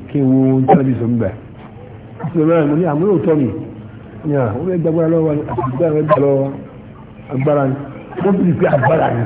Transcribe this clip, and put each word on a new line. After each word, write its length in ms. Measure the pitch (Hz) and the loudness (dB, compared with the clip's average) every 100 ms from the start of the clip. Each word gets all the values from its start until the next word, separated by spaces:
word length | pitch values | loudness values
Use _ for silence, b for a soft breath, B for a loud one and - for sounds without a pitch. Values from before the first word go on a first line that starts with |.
Kí 140 | - 147 | -4 0
n 60 | |
wo 120 | 131 131 | 4 4
ohun 260 | 131 131 131 | 4 4 4
tí 60 | |
a 100 | 143 | 4
bí 100 | 135 | 4
sọ 120 | 113 117 | 0 0
níbẹ̀. 260 | 120 104 - - - - - - - - | 0 -2 -6 -18 -20 -20 -20 -20 -20 -20
Ó 100 | - - | -10 -4
sì 120 | 165 | 0
lọ́wọ́ 280 | 156 165 143 | 2 4 2
mo 60 | 151 | 2
ní 80 | |
àmúlò 300 | 180 147 190 175 | 0 0 2 2
tọ́ 160 | - 151 | 2 2
mi. 120 | 120 92 - - - - - - | 0 -4 -10 -14 -18 -18 -18 -10
Ní 120 | 156 | -2
à, 100 | 143 117 | 0 0
ó 140 | 113 | -2
fẹ́ 180 | 180 180 | -2 0
gbàgbára 300 | 160 160 160 | 0 2 2
lọ́wọ́ 180 | 165 156 | 2 2
wa 80 | |
ni, 80 | 147 | -2
àti 200 | 147 - - | -4 -4 -4
gbàgbára 500 | 135 170 151 151 147 | 0 0 2 2 2
lọ́wọ́ 240 | 139 139 | 4 2
wa. 60 | 135 135 - - - - - - | -2 -6 -16 -18 -20 -20 -20 -20
Agbára 380 | - 131 147 143 | -8 -2 0 2
ni. 100 | 135 135 - - - | 2 -2 -8 -14 -12
Wọ́n 200 | 185 202 | -2 0
fi 180 | 190 180 | 2 2
pé 140 | - 170 | 2 2
agbára 400 | 139 160 160 131 | 2 2 2 2
ni. 120 | 120 | 0